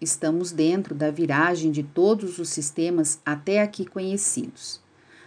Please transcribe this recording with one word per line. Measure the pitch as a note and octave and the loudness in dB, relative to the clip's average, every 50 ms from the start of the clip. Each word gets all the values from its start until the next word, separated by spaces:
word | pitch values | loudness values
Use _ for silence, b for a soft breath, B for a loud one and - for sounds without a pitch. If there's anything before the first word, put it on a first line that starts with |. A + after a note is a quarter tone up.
estamos | E3 D#3 - - E3+ D#3 D#3+ F3 F3+ E3+ | -4 -4 -2 0 0 0 0 0 -2 -2
dentro | E3+ D#3 D#3 E3 F3+ G3+ G3 - D#3 | 0 2 2 4 4 2 -2 -4 -4
da | C#3+ D3+ D3+ | -2 -2 -2
viragem | D3 D#3+ E3 C#3+ C#3 D3 E3 F3 F3+ D#3+ D#3+ D#3 | 0 0 0 2 4 4 4 4 2 2 0 0
de | D3 D3+ | 0 0
todos | D3 C#3+ - F3+ F#3 G#3 A3+ G#3 G#3 F3+ E3+ - | -2 -2 2 4 4 4 4 2 0 -6 -6 -6
os | E3 E3 | -8 -6
sistemas | - D#3+ C#3+ D3 - E3+ E3 F3 F3+ E3 D#3 - - - - | -6 -6 -6 -6 -4 -2 -2 0 2 2 2 0 -2 -4 -4
até | D3 D3 D3 D3 F#3+ G3 G#3 | -4 -4 -4 -2 0 2 2
aqui | G#3 G#3 G#3 - F#3+ | 2 2 -2 -6 -8
conhecidos. | - - F#3+ F#3+ F#3+ G3 G3+ - - - - - - - - - - - - _ _ b b b b b b b | -6 -6 -6 -4 -2 -2 -2 -2 -2 -2 -2 -6 -8 -10 -14 -14 -14 -14 -14 _ _ b b b b b b b